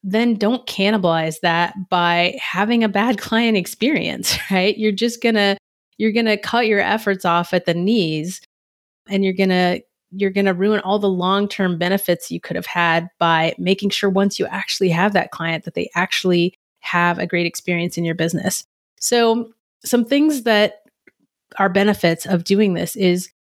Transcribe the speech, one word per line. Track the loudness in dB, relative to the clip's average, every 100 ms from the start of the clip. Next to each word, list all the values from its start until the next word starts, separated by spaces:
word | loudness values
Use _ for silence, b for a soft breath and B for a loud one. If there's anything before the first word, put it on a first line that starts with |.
then | -2 0 0 2
don't | 0 -2 -6
cannibalize | -2 2 2 2 2 -2 -2
that | 0 2 0 -4 -2
by | 2 2 2 0 -2
having | -6 -2 0 2
a | 2
bad | 2 0 -2
<laughs> |
client | -2 0 2 0
experience, | -2 -2 0 0 -2 -4 -4 -4 -2
right? | 0 0 0
You're | -2
just | 0 -4 -2
gonna, | 0 2 2 0 _ _ _ -2
you're | 0
gonna | 2 0 0
cut | 0 0 2
your | 2
efforts | 2 -2 -2 -2 0
off | 0 0
at | -2 0
the |
knees, | 0 2 2 0 -2 -6 -10 _ _ _ _ _ _ -4
and | 0
you're | 0
gonna, | 2 2 4 2 0 _ _ _
you're | -4 -2
gonna | 2 0
ruin | 2 0 0
all | 0 0
the | 0
long-term | 0 0 0 0 0 -2 0
benefits | 0 0 0 -2 -4
you | -10
could | -6 -8
have | -4
had | -2 2 0 -2 _
by | 0 2 0 -2
making | -2 0 -2
sure | -2 0
once | 2 0 -2
you | -6
actually | -6 -8 -2 0
have | 2 2
that | 0 -2
client | -6 -4 -4 -6
that |
they | -8 -6 -4
actually | -4 -2 2 2 2 _ _ _
have | -4 0 0 0
a | -2
great | -2 -2
experience | -4 -4 -2 -2 -4
in | -4
your | -2
business. | -2 -2 -4 -6 -10 _ _ _
So | -2 2 2 0 -4 _ _ _
some | -2 0 2
things | 2 2 0
that | 0 2 2 -2 _ _ _ _ _ _ _ -2
are | 2
benefits | 4 2 2 0 0 -2
of | -2
doing | 2 2 2
this | 0 -4 0
is | 2 2 -4 _